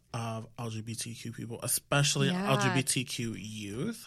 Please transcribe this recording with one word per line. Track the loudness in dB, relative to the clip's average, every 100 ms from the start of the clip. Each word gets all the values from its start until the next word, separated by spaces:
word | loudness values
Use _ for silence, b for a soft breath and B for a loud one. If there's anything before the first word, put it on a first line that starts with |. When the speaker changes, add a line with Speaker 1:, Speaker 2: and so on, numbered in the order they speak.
| _
Speaker 1:
of | -6 -4 -6 -8 -8
L | -6
G | -6
B | -6
T | -6 -6
Q | -8 -10
people, | -8 -8 -6
especially | -2 -2 2 4 4 4 4
Speaker 2:
Yeah. | 4 4
Speaker 1:
L | 4
G | 6
B | 4
T | 2 0
Q | 0 -2 -2
youth | -4 -6 -8 -6 -4 -4 -6